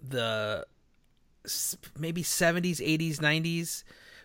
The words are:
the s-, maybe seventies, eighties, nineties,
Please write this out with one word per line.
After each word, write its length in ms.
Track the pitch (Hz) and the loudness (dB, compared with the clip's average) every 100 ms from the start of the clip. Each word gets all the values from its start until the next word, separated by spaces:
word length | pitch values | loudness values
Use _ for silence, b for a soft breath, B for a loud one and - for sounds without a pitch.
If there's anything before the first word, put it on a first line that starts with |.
the 600 | 131 131 113 110 107 98 - _ _ _ _ _ _ _ - | -6 -2 0 0 -2 -2 -6 _ _ _ _ _ _ _ -8
s-, 320 | - - - - - | -4 -4 -6 -12 -8
maybe 240 | 160 170 | -4 -2
seventies, 600 | - - 170 175 180 160 | -2 4 4 4 2 0
eighties, 400 | 143 160 165 147 | 0 2 0 2
nineties, 640 | 151 160 165 165 165 - - b b b | 2 2 2 -2 -4 -8 -10 b b b